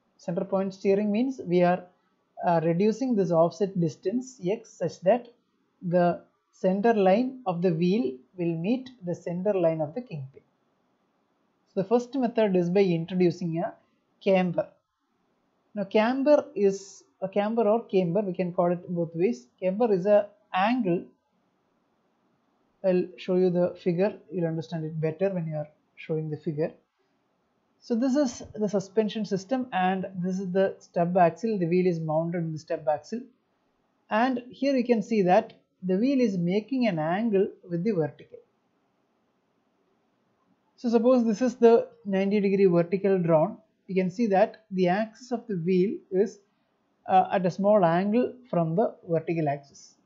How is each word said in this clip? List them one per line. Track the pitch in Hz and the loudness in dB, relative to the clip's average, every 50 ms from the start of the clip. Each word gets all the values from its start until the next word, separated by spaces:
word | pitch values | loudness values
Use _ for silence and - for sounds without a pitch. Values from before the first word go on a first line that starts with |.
| _ _ _ _ | _ _ _ _
Center | - - 170 190 190 | -10 -6 -6 -6 -4
point | 185 196 190 196 196 190 | -2 -2 -2 -2 -4 -8
steering | - - 202 196 202 214 208 | -6 0 0 2 2 2 0
means | 202 214 254 277 262 - - | 0 0 -2 -2 -4 -8 -6
we | 175 170 180 175 | 0 2 4 4
are, | 175 180 180 - - _ _ _ _ _ _ _ _ _ - - | 4 2 0 -4 -12 _ _ _ _ _ _ _ _ _ -6 -2
uh, | 185 170 165 156 | 0 0 2 2
reducing | 170 170 170 208 220 214 220 269 254 240 | 0 0 2 2 2 2 0 -2 -2 0
this | 196 185 165 | 0 0 2
offset | 175 160 170 170 170 - 208 190 196 185 | 4 4 4 2 2 -2 -4 -4 -2 -2
distance | 170 156 135 - - 190 226 247 247 - - - 185 | -2 -2 -2 -4 -6 -4 -4 -4 -6 -6 -14 -8 -4
x | 175 214 233 - - - | -4 -4 -4 -6 -16 -10
such | - 180 156 - - | -6 -6 -6 -6 -2
that | - 185 220 247 - - _ _ _ _ _ _ _ _ _ _ | 2 2 2 2 0 -8 _ _ _ _ _ _ _ _ _ _
the | - 175 165 180 175 175 170 - - _ _ _ _ _ | -8 -2 0 2 2 2 0 -2 -8 _ _ _ _ _
center | _ _ - 185 190 202 202 233 226 | _ _ -2 -2 0 2 2 2 2
line | 208 190 185 190 220 254 254 - - - | 4 4 4 4 2 2 -2 -6 -8 -6
of | 185 175 170 | -6 -4 -2
the | 175 190 165 | 0 0 0
wheel | 156 175 180 190 226 262 - - - - _ _ 185 | 2 0 0 0 0 -2 -4 -6 -10 -16 _ _ -6
will | 175 170 165 | -4 -4 -4
meet | 165 165 196 254 - 254 - - _ 185 | -4 -2 -2 -2 -2 -4 -10 -20 _ -8
the | 175 165 | -8 -8
center | 165 - 185 170 175 180 208 202 | -8 -8 -8 -8 -4 -2 -2 0
line | 190 170 165 160 160 | 2 0 0 0 0
of | 156 143 160 | -4 -6 -6
the | 247 | -10
kingpin. | 240 - 170 147 135 135 - - _ _ _ _ _ _ _ _ _ _ _ _ _ _ _ _ _ _ _ _ _ _ _ _ _ _ - | -12 -10 -12 -12 -12 -12 -16 -20 _ _ _ _ _ _ _ _ _ _ _ _ _ _ _ _ _ _ _ _ _ _ _ _ _ _ -6
So | 202 | -4
the | 180 - | -2 0
first | 233 247 240 - - | 0 0 0 -2 -4
method | 277 247 233 - - 220 208 185 | -4 -4 -2 0 0 0 2 2
is | 185 175 170 | 2 2 2
by | 175 202 | 2 2
introducing | 202 185 170 165 165 170 185 180 180 170 165 - 180 165 160 165 | 2 2 2 -2 -2 -4 0 2 2 2 2 0 -6 -6 -4 -4
a | 175 - - _ _ _ _ _ _ _ _ _ - | -6 -6 -10 _ _ _ _ _ _ _ _ _ 0
camber. | 202 190 185 185 180 170 208 202 - _ _ _ _ _ _ _ _ _ _ _ _ _ _ _ _ _ _ _ _ - | 2 2 2 2 0 -2 -4 -4 -6 _ _ _ _ _ _ _ _ _ _ _ _ _ _ _ _ _ _ _ _ -8
Now | 208 196 | -8 -8
camber | 196 - 214 214 233 262 269 269 294 294 - - - - | 0 0 2 2 2 0 0 2 4 4 4 4 0 -4
is, | 196 202 196 190 196 - - - - - _ _ - | 0 0 0 0 0 -10 -16 -20 -20 -20 _ _ -10
a | - 185 | -8 -4
camber | - 208 202 214 233 233 226 208 | -2 -2 -2 -2 0 0 2 2
or | 214 233 226 | 2 0 0
camber, | - - 185 185 165 165 208 | 0 0 0 0 2 0 -2
we | 208 190 175 | -2 -2 -4
can | - 185 175 175 | -4 -4 -4 0
call | - 175 175 | 0 0 0
it | 180 175 175 - | 0 -2 -6 -8
both | 180 170 170 165 - | -4 -4 -4 -4 -2
ways. | 165 180 226 240 - - _ _ - | -2 -2 -2 -2 -4 -10 _ _ -6
Camber | 185 185 190 208 247 226 202 | -6 -4 -2 0 0 0 0
is | 180 175 | 0 2
a | 208 208 202 208 - _ _ _ _ - | 2 2 2 2 0 _ _ _ _ -2
angle. | 180 190 220 247 262 220 180 170 - - - _ _ _ _ _ _ _ _ _ _ _ _ _ _ _ _ _ _ _ _ _ _ _ _ _ _ _ _ _ _ _ _ _ _ - | 0 0 2 0 0 0 0 -2 -2 -4 -8 _ _ _ _ _ _ _ _ _ _ _ _ _ _ _ _ _ _ _ _ _ _ _ _ _ _ _ _ _ _ _ _ _ _ -2
I'll | 190 180 180 175 - - - | 0 0 0 0 -2 -8 -14
show | - - 185 | -6 -2 0
you | 180 185 185 | 2 2 2
the | 175 180 175 175 175 - - | 2 2 0 -2 -2 -4 -4
figure, | 190 170 170 190 214 202 - - - | -2 0 0 0 -2 -2 -6 -16 -10
you'll | 151 185 165 165 | -6 -4 -4 -2
understand | 160 165 156 - 175 160 156 | -2 -4 -6 -8 -8 -8 -8
it | 156 165 160 | -6 -6 -4
better | 156 156 156 156 190 196 | -4 -4 -2 -2 -2 -2
when | 190 180 160 160 | -2 -2 -6 -4
you | 156 | -6
are | 151 151 151 _ _ _ _ _ | -8 -8 -10 _ _ _ _ _
showing | - - - 160 156 156 156 | -18 -8 -6 -4 -4 -4 -6
the | 151 147 | -8 -8
figure. | - 175 151 147 160 - - _ _ _ _ _ _ _ _ _ _ _ _ _ _ _ _ _ _ _ _ _ _ | -6 -6 -4 -4 -4 -4 -6 _ _ _ _ _ _ _ _ _ _ _ _ _ _ _ _ _ _ _ _ _ _
So | - 240 | -4 -2
this | 220 254 277 247 | 0 0 2 2
is | 294 294 240 - - 226 - - | 2 0 0 -2 -8 -16 -14 -8
the | 214 208 202 | -4 -4 -2
suspension | - 196 196 - - 220 214 202 - 226 208 | -2 -2 -4 -2 -2 -2 -2 -2 -2 -4 -4
system | 170 202 185 190 - 262 254 254 254 - | -4 -4 -4 -4 -4 -4 -4 -4 -4 -2
and | 185 185 185 190 190 185 - 190 | 0 0 0 0 -2 -4 -8 -8
this | 185 175 185 185 190 | -6 -4 -4 -4 -4
is | 202 180 | -4 -2
the | 175 190 190 190 - - | 0 0 0 0 -2 -6
stub | - - - 175 170 175 180 185 | -14 -8 -2 -2 0 2 4 4
axle. | 175 165 165 - - 226 220 202 | 4 4 2 0 -4 -4 -2 0
The | 175 | 0
wheel | 160 175 180 180 185 | 2 2 2 2 2
is | 170 165 | 0 0
mounted | 160 156 151 160 165 170 175 180 170 | -2 -2 -2 -2 -2 -2 -2 -4 -4
in | 160 160 | -4 -6
the | 151 | -8
stub | - - 170 156 156 156 | -8 -8 -8 -6 -2 -2
axle, | 151 147 - - 220 240 254 - _ _ _ _ _ _ _ _ _ _ _ _ _ _ _ - | -2 -2 -4 -8 -12 -12 -12 -14 _ _ _ _ _ _ _ _ _ _ _ _ _ _ _ -4
and | 208 214 240 269 254 240 - - | -2 0 0 0 -2 -4 -8 -12
here | - - 262 277 277 254 | -10 -4 -2 0 0 0
you | 233 | 2
can | 240 240 220 | 2 0 0
see | 196 - 226 214 190 | 0 -2 0 2 4
that | 175 180 214 226 - - _ _ _ _ _ | 4 4 4 2 0 -10 _ _ _ _ _
the | 185 185 185 190 | -4 -2 -2 0
wheel | 226 269 285 254 | 0 0 2 2
is | 247 220 196 180 | 2 0 0 -2
making | 170 175 185 208 214 - 277 262 240 | -2 0 0 -2 -2 -2 -4 -2 0
an | 220 175 156 | 0 0 0
angle | 151 165 180 202 233 233 196 190 202 - - _ _ 185 | -2 -2 -2 -2 -2 0 2 2 0 0 -2 _ _ -8
with | 175 170 175 | -6 -4 -2
the | 226 | -2
vertical. | 208 170 151 139 - - - _ - - _ _ _ _ _ _ _ _ _ _ _ _ _ _ _ _ _ _ _ _ _ _ _ _ _ _ _ _ _ _ _ _ _ _ _ _ _ _ _ _ _ _ _ _ _ _ _ | 0 0 -2 -4 -4 -12 -20 _ -20 -20 _ _ _ _ _ _ _ _ _ _ _ _ _ _ _ _ _ _ _ _ _ _ _ _ _ _ _ _ _ _ _ _ _ _ _ _ _ _ _ _ _ _ _ _ _ _ _
So | _ - 240 | _ -4 0
suppose | 220 233 214 247 254 247 226 | 0 2 4 4 4 4 4
this | 226 214 - | 2 0 0
is | 254 247 - | 0 -2 0
the | - 233 226 233 226 - - - _ - | 4 6 6 6 6 2 0 -10 _ -8
ninety | 202 190 190 196 196 202 214 | -4 -2 0 0 0 0 0
degree | 196 202 196 196 202 | 0 2 2 4 4
vertical | 190 170 170 170 170 202 190 196 196 196 185 | 4 4 4 0 0 -2 -2 0 0 0 2
drawn, | 170 165 165 151 160 202 - - _ _ _ _ _ - | 2 4 4 4 2 2 -2 -10 _ _ _ _ _ -6
you | 185 | -4
can | 190 185 180 | -2 -2 -2
see | 180 240 240 214 | -2 -2 -2 2
that | 190 185 214 226 - - _ - | 2 2 2 2 -2 -12 _ -10
the | 190 185 185 175 | -2 0 0 2
axis | 175 208 220 220 - - - - | 2 0 -2 -6 -8 -18 -12 -8
of | 254 233 240 - | -8 -8 -6 -6
the | 202 | -8
wheel | 175 160 180 190 180 180 214 339 - - - | -6 -2 0 2 2 2 0 -2 -6 -10 -4
is, | 190 185 214 196 190 - _ _ _ _ _ _ _ _ _ _ _ _ - - | 0 0 0 0 -2 -14 _ _ _ _ _ _ _ _ _ _ _ _ -4 2
uh, | 190 190 185 - | 4 4 4 4
at | - 202 180 180 | 0 -2 0 -2
a | |
small | 160 - 190 202 214 214 185 | -2 0 2 4 4 4 4
angle | 165 165 175 196 208 208 240 254 - - - - - | 4 2 2 0 0 0 0 0 -2 -4 -10 -12 -4
from | - 175 170 160 165 | -2 -2 0 0 0
the | 165 175 - - - - 180 | 0 0 -2 -2 -8 -8 -2
vertical | 165 160 160 - 170 165 156 147 | -2 -2 -2 -2 -4 -2 -2 -2
axis. | 139 143 - - - - - - _ _ _ | -4 -6 -8 -18 -20 -20 -20 -20 _ _ _